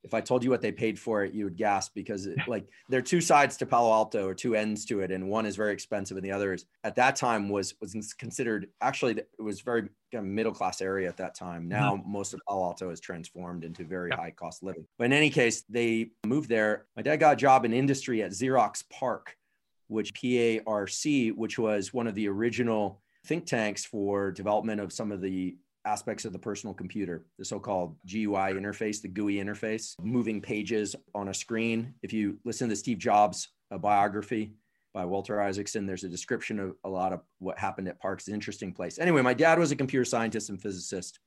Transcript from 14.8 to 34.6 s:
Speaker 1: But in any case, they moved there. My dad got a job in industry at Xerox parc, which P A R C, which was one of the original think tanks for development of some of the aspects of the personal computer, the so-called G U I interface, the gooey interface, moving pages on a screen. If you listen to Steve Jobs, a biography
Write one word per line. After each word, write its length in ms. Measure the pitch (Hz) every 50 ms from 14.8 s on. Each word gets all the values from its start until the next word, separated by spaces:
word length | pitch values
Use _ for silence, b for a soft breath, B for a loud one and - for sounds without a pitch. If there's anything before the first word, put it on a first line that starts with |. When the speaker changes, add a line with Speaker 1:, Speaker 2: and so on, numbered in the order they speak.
| 80 _ _ -
Speaker 1:
But 60 | 120
in 80 | 123 139
any 160 | 147 156 147
case, 320 | 139 147 123 117 110 - - _
they 400 | 107 120 120 117 113 113 117 113 _ _ -
moved 240 | 107 127 151 151 110
there. 340 | 117 110 107 107 107 - - _ _
My 60 | 113
dad 140 | 107 139 156
got 160 | 147 160 151
a 40 | 143
job 280 | 107 131 139 131 131 117
in 80 | 117
industry 500 | 113 127 139 139 135 135 - - 120 110
at 100 | 104 87
Xerox 520 | 101 95 123 131 131 123 110 104 - - - _
parc, 460 | - - 131 127 107 - _ - - _ _ _ _ _ _ _ _ _ _ _
which 240 | 107 110 104 104
P 260 | 104 - - 123 123 120
A 220 | 117 117 113 110 104
R 200 | 110 107 104 101
C, 440 | 92 - - - 156 147 139 120 110
which 260 | 107 - 113 107 - -
was 360 | 113 110 107 104 95 - -
one 120 | 127 117
of 80 | 113 98
the 140 | 107 107 101
original 720 | 98 101 113 120 110 113 123 117 113 107 104 95 95 _ _ _ _ _ _
think 200 | - 151 170 170
tanks 400 | - - 117 110 104 101 - -
for 440 | - - 107 101 101 101 98 98 98
development 500 | 90 95 95 104 104 107 104 113 107 104
of 100 | 101 90
some 180 | - - 113 104
of 120 | 104 92
the 340 | 92 95 92 92 92 90 90 - _ _ _ _ _
aspects 380 | 107 107 104 - 120 110 104 -
of 80 | 113
the 60 | 92 92
personal 340 | - 110 101 101 - 104
computer, 540 | 87 - 92 90 - 104 98 85 87 80 - _ _ -
the 60 | 95
so-called 500 | - 110 98 98 110 101 92 87 82 78 - _
G 140 | 90 95 110
U 160 | 107 104 101
I 160 | 95 95 98
interface, 500 | 95 95 98 104 98 - 113 107 107 107
the 60 | - 95
gooey 260 | 92 107 104 104 101
interface, 580 | 101 95 101 104 104 - 110 110 110 - - - -
moving 400 | 85 107 123 123 113 113 110 101
pages 540 | 101 - 117 107 101 90 117 107 104 98 - - _ _ -
on 140 | 104 101 98
a 60 | 95
screen. 580 | - - - 117 110 113 113 113 113 117 131 - _
If 100 | - 95
you 260 | 110 107 104 101 101 - _
listen 260 | 120 110 - 127 117
to 60 | 107
Steve 220 | 95 - - 117 90
Jobs, 500 | 87 120 101 104 104 104 90 - - - _ _ _ _
a 80 | 101 92
biography 760 | 85 104 104 101 101 104 95 104 101 - 127 110 107 107 - _